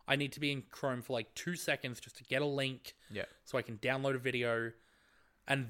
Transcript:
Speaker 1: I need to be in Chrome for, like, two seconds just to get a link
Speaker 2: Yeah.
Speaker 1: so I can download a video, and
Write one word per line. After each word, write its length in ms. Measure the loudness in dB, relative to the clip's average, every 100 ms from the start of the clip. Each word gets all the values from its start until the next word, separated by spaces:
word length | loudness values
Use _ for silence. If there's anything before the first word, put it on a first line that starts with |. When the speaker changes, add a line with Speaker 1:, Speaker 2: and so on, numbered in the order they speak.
| 2
Speaker 1:
I 80 | 4
need 160 | 2
to 60 | 0
be 120 | 0
in 120 | 0 -4
Chrome 320 | -2 -2 0
for, 120 | 0
like, 200 | -2 -2 -6
two 200 | -4 -2
seconds 440 | 0 0 -2 -8
just 180 | -12 -14
to 60 |
get 180 | -2 0
a 20 | 2
link 500 | 2 0 -4 -12 -18 -10
Speaker 2:
Yeah. 140 | -6 -6 -10 -4
Speaker 1:
so 120 | -2
I 40 |
can 140 | -2 -2
download 380 | 0 2 2 0
a 40 |
video, 540 | 0 2 2 2 0 -6 _ _ _ _ _ _ 0
and 200 | 0